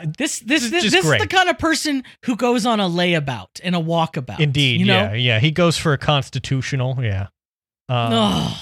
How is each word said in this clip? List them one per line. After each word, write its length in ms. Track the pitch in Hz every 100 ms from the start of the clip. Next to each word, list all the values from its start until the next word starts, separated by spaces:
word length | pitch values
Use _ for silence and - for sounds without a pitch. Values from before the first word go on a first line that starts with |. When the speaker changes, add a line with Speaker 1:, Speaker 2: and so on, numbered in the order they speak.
| 165 -
Speaker 1:
This, 220 | - -
this, 20 |
Speaker 2:
this 220 | 220 302 240
is 60 |
Speaker 1:
this, 120 | 339
Speaker 2:
just 100 | - 349
Speaker 1:
this 100 | 156
is 60 |
the 60 | 127
Speaker 2:
great. 100 | 427
Speaker 1:
kind 180 | 370 359
of 100 | -
person 460 | 320 320 302 269 - - -
who 100 | 226
goes 300 | 247 240 240
on 160 | 214
a 80 | 185
layabout 720 | 170 180 165 139 117 90 -
and 100 | 180
a 60 | 175
walkabout. 580 | 165 165 160 156 127 101
Speaker 2:
Indeed, 400 | 151 135 135 117
Speaker 1:
you 40 | 190
know? 80 | 185
Speaker 2:
yeah, 140 | 202
yeah. 260 | 110 123 110
He 100 | 151
goes 280 | 156 175 -
for 160 | 165
a 40 | 139
constitutional, 1040 | - 147 - 131 - 135 - 135 127 131
yeah. 260 | 117 98 98 _ _ _ _ _ -
Um, 240 | 120 117
Speaker 1:
Ugh. 460 | 117 104 85 - -